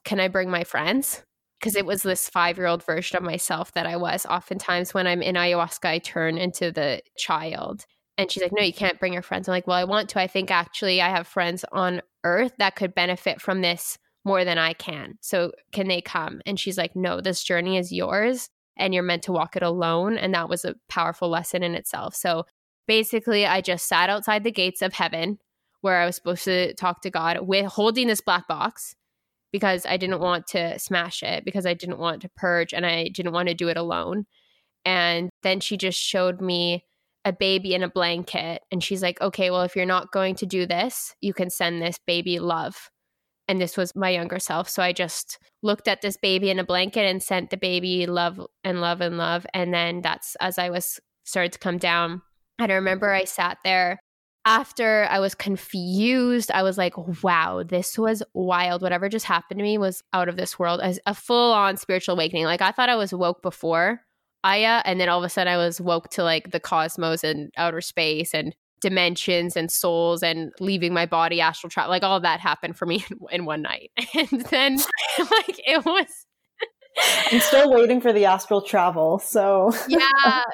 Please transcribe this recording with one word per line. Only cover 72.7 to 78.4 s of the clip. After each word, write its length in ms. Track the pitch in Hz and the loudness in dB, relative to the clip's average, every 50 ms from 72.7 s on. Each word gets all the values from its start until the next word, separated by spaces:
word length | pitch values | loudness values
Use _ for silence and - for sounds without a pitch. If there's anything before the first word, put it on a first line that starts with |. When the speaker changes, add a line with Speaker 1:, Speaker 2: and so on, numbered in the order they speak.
| 175 - | -6 -6
Speaker 1:
for 80 | - | -2
me 180 | 170 170 202 185 - | -2 -2 -2 -2 -6
<laughs> 20 | |
in, 80 | 180 - - - | -12 -14 -10 -6
in 140 | - 175 175 | -6 -4 -4
one 160 | 151 151 151 151 | -4 -4 -4 -4
night. 280 | - - - - - - 247 | -4 -6 -8 -8 -8 -6 -6
<laughs> 160 | 247 - - | -6 -2 -2
And 280 | 320 302 - 285 233 254 | -2 0 0 -2 -4 -2
then, 320 | - 320 262 269 277 262 269 - - - - | 0 2 4 4 4 4 2 0 -2 -2 -4
<laughs> 200 | - - - - | -4 -2 0 0
like, 400 | 339 - 427 440 - - - - - | 2 4 4 4 4 2 -4 -4 0
it 180 | 254 302 302 - | 2 2 2 2
was 420 | 330 349 392 320 - - - - _ _ _ _ _ _ - 466 - - _ _ _ _ - - - - - - - | 4 2 2 2 0 -4 -14 -20 _ _ _ _ _ _ -10 -10 -10 -10 _ _ _ _ 0 2 2 2 2 2 4
Speaker 2:
I'm 80 | 233 240 | 4 4
still 320 | - - 294 269 294 285 262 | 4 6 6 8 8 8 8
waiting 260 | 240 233 226 247 247 | 8 8 8 6 4
for 140 | 240 240 220 | 4 4 6
the 120 | 208 202 | 6 6
astral 360 | 190 185 190 | 6 6 4